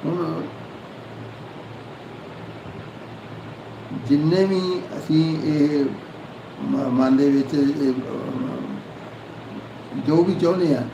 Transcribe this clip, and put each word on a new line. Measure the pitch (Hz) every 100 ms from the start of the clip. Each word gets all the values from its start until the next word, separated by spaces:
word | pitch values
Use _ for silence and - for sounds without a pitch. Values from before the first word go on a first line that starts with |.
ਹੁਣ | 147 175 160 160 147 - - - - - - - - - - - - - - - - - - - - - - - - - 120 113 113 - - - - - - 131 120
ਜਿੰਨੇ | 143 156 185
ਵੀ | 190 190 180 180 - -
ਅਸੀਂ | - 156 160 156
ਇਹ | 156 151 147 147 139 - - - - - - -
ਮ-, | 139 135 135
ਮਨ | 123 131 135
ਦੇ | 143
ਵਿੱਚ | 139 131
ਇਹ, | 143 139 143 135
ਅਹ, | 127 123 120 - 127 127 - - 202 - - - - - - - - - - - 139 135
ਜੋ | 160
ਵੀ | 180
ਚਾਹੁੰਦੇ | 190 170 180 170
ਆ | 131 120